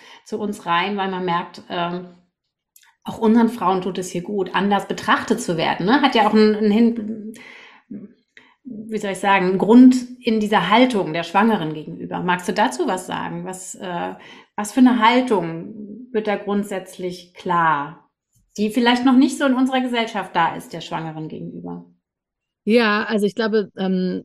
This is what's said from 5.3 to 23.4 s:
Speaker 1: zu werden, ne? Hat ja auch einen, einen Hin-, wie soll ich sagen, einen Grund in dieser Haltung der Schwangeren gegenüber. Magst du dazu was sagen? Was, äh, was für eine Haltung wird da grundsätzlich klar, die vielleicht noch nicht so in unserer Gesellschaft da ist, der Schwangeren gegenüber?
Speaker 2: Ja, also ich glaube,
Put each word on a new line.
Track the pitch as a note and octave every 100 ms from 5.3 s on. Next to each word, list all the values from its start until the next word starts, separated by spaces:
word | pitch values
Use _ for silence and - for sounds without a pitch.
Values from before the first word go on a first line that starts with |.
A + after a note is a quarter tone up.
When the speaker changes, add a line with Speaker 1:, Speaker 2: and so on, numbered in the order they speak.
| A3
Speaker 1:
zu | - E3
werden, | D3 C#3
ne? | F3+ D4
Hat | D4
ja | A#3 G#3
auch |
einen, | G#3+ G#3+
einen | G#3+ G#3+
Hin-, | G#3+ A#3 A#3 G#3+ A3 G#3+ - - - - - - - - _ _ _ _ _
wie | C4 G#3+ A3 G#3+
soll | G3+
ich | F#3+
sagen, | G3+ G3 F3+
einen | F#3+
Grund | G3 B3 B3+ - - -
in | A#3 A3
dieser | G#3 G3+ F3
Haltung | A3+ B3+ G#3 D#3
der | E3
Schwangeren | E3 G3 A3+ G3+ D#3
gegenüber. | D#3 D3+ - - E3+
Magst | F3+ F3 -
du |
dazu | G#3 B3+ - D4
was | - -
sagen? | - F3 E3+
Was, | F3+ F#3 -
äh, | - F#3 F3 F#3 F#3+ - - _
was | - G#3
für | C4
eine | B3+ G#3+
Haltung | A3 B3 B3+ G3 E3 E3 G3+ G#3+ G#3 G#3+ -
wird | G#3+ G#3+
da | G3+
grundsätzlich | G3 G3+ G3 F#3+ F#3 - F3+ F3+ -
klar, | - F#3 E3+ D#3+ C#3+ D3 E3 _ _ _ _ _ -
die | G#3
vielleicht | B3 A#3+ B3
noch | C4 B3+
nicht | C#4+ -
so | C#4
in |
unserer | B3 C4 C4
Gesellschaft | B3+ A#3+ A3+ G3+ - F3
da | D#3+
ist, | - -
der | E3
Schwangeren | - E3 D#3+ D#3 D#3
gegenüber? | - E3+ F3 F3 F3 - _ _ _ _ _ _ _
Speaker 2:
Ja, | G#3 A#3+ G#3+ G#3
also | G#3 G#3+ G3+
ich |
glaube, | -